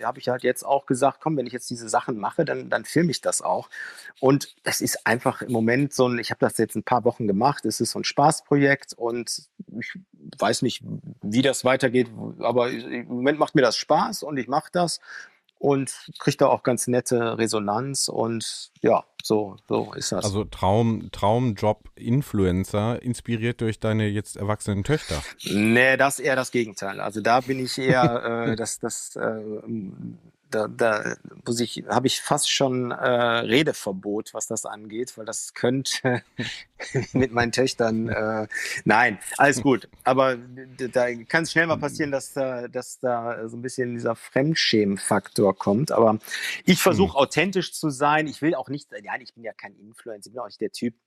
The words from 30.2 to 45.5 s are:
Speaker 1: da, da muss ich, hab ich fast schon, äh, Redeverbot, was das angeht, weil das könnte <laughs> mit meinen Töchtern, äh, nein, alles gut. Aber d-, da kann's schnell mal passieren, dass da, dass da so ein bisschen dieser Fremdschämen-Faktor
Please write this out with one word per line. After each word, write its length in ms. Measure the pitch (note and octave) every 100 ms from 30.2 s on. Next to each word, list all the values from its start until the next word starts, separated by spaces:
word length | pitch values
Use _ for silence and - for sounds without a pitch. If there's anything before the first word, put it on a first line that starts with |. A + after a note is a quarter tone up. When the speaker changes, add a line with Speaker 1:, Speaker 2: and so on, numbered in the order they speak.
| A2+ _ -
Speaker 1:
da, 200 | A2 G#2+
da 480 | A#2+ A#2 G#2+ - - - -
muss 140 | - A#2
ich, 260 | A2+ - -
hab 160 | A#2
ich 160 | B2+ -
fast 280 | - D3 -
schon, 440 | - C3+ B2+ B2
äh, 20 |
Redeverbot, 1400 | - B2+ A#2+ A#2+ A#2 A2 B2+ D3+ - G#2 F#2+ G#2 G#2 -
was 140 | A2+ -
das 180 | A2
angeht, 540 | - G#2+ G#2+ A2 B2 -
weil 60 |
das 300 | G#2+ A2 -
könnte 680 | - B2+ C3+ - - C3 A#2+ - -
<laughs> 760 | A2 - - - - C3+ G#2+
mit 200 | - B2+
meinen 180 | A#2+ A#2+
Töchtern, 580 | B2 C3 - A2+ A2+ A2+
äh, 380 | A2 G#2+ A2 G#2+ - - -
nein, 340 | - G#2+ A#2+ G2 - -
alles 220 | C#3+ B2+
gut. 280 | C3+ A#2+ - _
Aber 320 | C3 C3 C3 A#2+
d-, 520 | B2 B2 C3 B2+ B2
da 240 | B2+ B2 A#2+
kann's 260 | A2+ E3 D#3+
schnell 160 | D#3+ E3
mal 120 | C#3+
passieren, 340 | D3 C3 D3
dass 200 | C3+ -
da, 360 | C#3+ C3 B2 A#2+
dass 320 | B2 - -
da 480 | B2+ A#2 A#2 A2+ A2+
so 80 | A#2
ein 60 |
bisschen 320 | B2 - B2
dieser 200 | A#2+ A#2
Fremdschämen-Faktor 1400 | A2+ - C3 D3 D#3+ - A2 G2+ G2 - G2+ - - G2